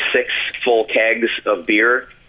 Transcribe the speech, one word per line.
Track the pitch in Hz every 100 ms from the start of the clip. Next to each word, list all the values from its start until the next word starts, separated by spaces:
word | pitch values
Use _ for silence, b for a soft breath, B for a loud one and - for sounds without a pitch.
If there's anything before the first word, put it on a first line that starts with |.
| -
six | 127 123 - - -
full | - 113 110
kegs | - 113 117 113 - -
of | 101 85
beer, | 107 117 127 - -